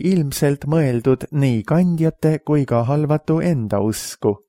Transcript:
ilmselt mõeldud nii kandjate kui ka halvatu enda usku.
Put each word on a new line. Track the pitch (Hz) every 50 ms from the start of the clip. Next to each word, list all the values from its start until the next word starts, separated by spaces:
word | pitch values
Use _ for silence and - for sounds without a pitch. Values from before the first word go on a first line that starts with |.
| -
ilmselt | 180 190 180 151 139 135 - 156 143 143 143 - 143
mõeldud | 156 165 151 131 120 120 113 135 131 - - -
nii | - 147 139 131 120 113 98
kandjate | - 160 170 180 180 170 160 160 160 - - - 156 156 147
kui | - - 151 147 135
ka | - 120 117 117
halvatu | 120 143 147 151 143 151 151 - - 156 165
enda | 165 180 165 131 113 101 104 101
usku. | 101 110 107 - - - - - - 110 101 - _